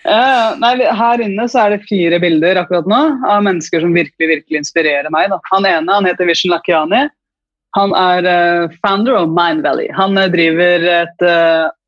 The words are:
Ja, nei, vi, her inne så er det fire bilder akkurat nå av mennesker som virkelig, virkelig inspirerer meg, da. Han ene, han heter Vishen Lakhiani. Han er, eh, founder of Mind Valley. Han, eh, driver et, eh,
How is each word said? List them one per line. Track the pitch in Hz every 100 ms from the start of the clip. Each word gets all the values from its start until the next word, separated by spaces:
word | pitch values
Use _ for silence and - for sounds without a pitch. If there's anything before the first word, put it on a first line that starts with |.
Ja, | - 220 262 254 220 -
nei, | 233 254
vi, |
her | 214 214 233 240
inne | 220 196 240
så | 247
er | 208 208
det | -
fire | 196 170 175
bilder | 175 160 165 190
akkurat | 180 180 165
nå | 233 311 262 254
av | 208
mennesker | 202 180 160 165
som | 170 170
virkelig, | 165 - 160
virkelig | 147 - 151
inspirerer | 147 170 156 143 151
meg, | 156 196
da. | 185 -
Han | 190
ene, | 196 165 165 202
han |
heter | 190 180 180
Vishen | 165 180
Lakhiani. | 170 - 165 156 220 294 - _ _ _ _ _
Han | 202 196 -
er, | 185 180 180
eh, | 175 175 175 170 - 202
founder | 196 233 233
of | 165
Mind | 165 170 156
Valley. | 143 - - 190
Han, | 190 196
eh, | 190
driver | 170 165 165 175 175
et, | 175 170 170 -
eh, | 175 170 165 165 160 -